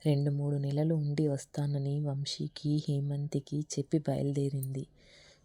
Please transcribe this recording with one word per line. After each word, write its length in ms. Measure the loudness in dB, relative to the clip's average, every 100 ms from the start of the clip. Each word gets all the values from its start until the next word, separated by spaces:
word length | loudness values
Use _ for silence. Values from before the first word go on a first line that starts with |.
| 2
రెండు 240 | 4 2
మూడు 260 | 0 0 0
నెలలు 380 | 0 2 2
ఉండి 340 | 2 2 2 2
వస్తానని 720 | 0 -2 -2 0 0 0 0
వంశీకి, 840 | -2 -2 -4 -4 -6 -4 0 0 2
హేమంతికి 720 | 0 0 -2 -2 -2 -2 -4
చెప్పి 380 | -2 -4 0 0
బయలుదేరింది. 880 | 2 0 0 0 0 -2 -4 -6 -8 -14 -20 -20 -20 -20